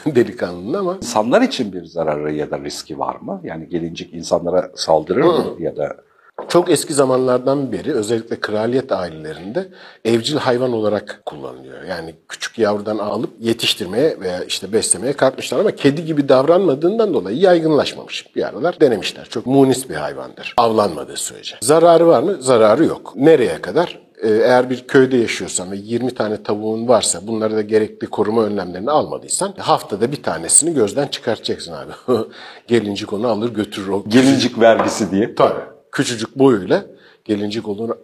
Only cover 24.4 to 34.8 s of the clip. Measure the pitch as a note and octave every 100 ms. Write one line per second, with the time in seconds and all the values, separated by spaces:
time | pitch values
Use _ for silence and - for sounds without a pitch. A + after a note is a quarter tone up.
24.4 | A2+ B2+ B2+ B2 - C#3 C3 B2+ A2 -
25.4 | F2+ - F2+ G2+ G#2 A#2 B2+ B2+ G#2+ G#2
26.4 | - G#2+ A2 A2+ A#2+ A2+ - E2+ G2+ A2
27.4 | A2 A2 G#2 A2 G#2+ - A2 - G#2 A#2
28.4 | G#2 G2+ F2+ F2 A#2 D3+ F#2 C#2 D2 -
29.4 | G3 F#3+ - D3+ - G2 B2 C#3+ - D#2+
30.4 | E2 - E3 D3 G2+ A2+ C#3+ - B2 G#2+
31.4 | - G2 E2+ D2+ C2+ - - A#2 A2 -
32.4 | - - - A#2 G#2 G2+ G#2+ G2+ A#2+ G#2
33.4 | A#2+ G#2+ G2+ - G2 G2 G#2 A#2+ C3 C3+
34.4 | A#2 A2 A2+ A2